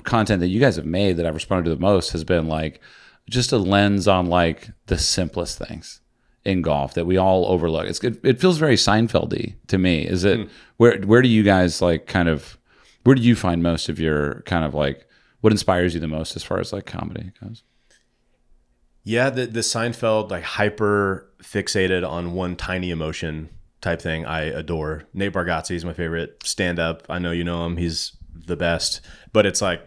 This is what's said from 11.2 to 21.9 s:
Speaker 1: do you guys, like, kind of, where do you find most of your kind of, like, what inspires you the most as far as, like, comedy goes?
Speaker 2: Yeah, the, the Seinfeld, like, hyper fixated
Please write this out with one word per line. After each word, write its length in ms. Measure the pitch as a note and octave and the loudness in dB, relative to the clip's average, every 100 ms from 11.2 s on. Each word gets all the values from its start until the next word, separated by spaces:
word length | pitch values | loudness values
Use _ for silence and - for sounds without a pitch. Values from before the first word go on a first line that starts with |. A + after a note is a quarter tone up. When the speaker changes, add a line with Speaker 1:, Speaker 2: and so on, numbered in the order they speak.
Speaker 1:
do 60 | B2+ | 6
you 160 | A2 | 6
guys, 360 | G2+ F#2+ F2+ - | 6 6 4 2
like, 280 | F2 E2 - | 2 2 0
kind 200 | F#2+ E2+ | 0 2
of, 300 | D2+ - - _ _ _ _ | 0 -4 -20 _ _ _ _
where 100 | B2 | 4
do 80 | C3+ | 6
you 140 | A#2 A2+ | 6 4
find 260 | F#2 E2+ | 2 2
most 260 | E2+ E2 - | 2 0 -2
of 120 | D#2+ | -2
your 400 | D#2+ D2+ D2 - | 0 0 0 -4
kind 220 | - F2 | -4 -2
of, 100 | D#2 | -2
like, 320 | D2 C#2+ C#2 _ _ _ _ | 0 -2 -2 _ _ _ _
what 120 | A2 | 2
inspires 420 | G#2+ - F2+ F2+ | 2 2 2 2
you 60 | E2 | 0
the 80 | D#2 | -4
most 260 | D#2 D#2+ | -6 -8
as 80 | - | -10
far 160 | - F#2 | -6 -4
as, 140 | F2 | -4
like, 120 | G2 - | -8 -10
comedy 440 | - - - F2+ - | -10 -10 -10 -12 -14
goes? 220 | G2+ A2+ _ _ _ _ _ _ _ _ _ _ _ _ _ _ | -16 -18 _ _ _ _ _ _ _ _ _ _ _ _ _ _
Speaker 2:
Yeah, 260 | G#2 A2+ C3+ | -4 0 0
the, 160 | B2 A#2+ | 0 -4
the 140 | A2+ | -4
Seinfeld, 720 | G#2+ A#2 A#2+ A#2 A2+ A2 G2+ | -4 -2 -4 -2 0 0 -2
like, 120 | F2+ | -6
hyper 880 | - - G#2 G#2 G#2 G2+ G2 F#2 - _ | -6 0 0 2 2 2 2 -2 -8 _
fixated 640 | - G2+ F#2+ G#2 F#2 | -8 -6 -2 0 0